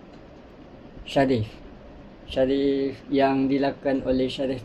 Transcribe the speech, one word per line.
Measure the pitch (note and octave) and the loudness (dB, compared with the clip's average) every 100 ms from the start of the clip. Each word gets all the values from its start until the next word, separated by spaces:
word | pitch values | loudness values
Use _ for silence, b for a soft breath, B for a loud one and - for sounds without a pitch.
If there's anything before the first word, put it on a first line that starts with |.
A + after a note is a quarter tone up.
| - - - - - - - - - - - | -16 -20 -20 -20 -20 -20 -20 -20 -18 -16 -2
Sharif. | D3 C3 A#2+ A2 - - - - - - - - | 2 4 2 -2 -8 -18 -18 -18 -18 -20 -18 -4
Sharif | - C3 C#3 C#3 C#3 C#3 - - | 0 2 4 2 2 0 -4 0
yang | C3+ C3+ C3+ C3+ | 4 4 4 2
dilakukan | C#3 C#3 C#3 C#3 C3+ | 2 2 0 0 0
oleh | C3 C3 C3 | 2 2 0
Sharif | D3 C3 B2+ | -2 -2 -2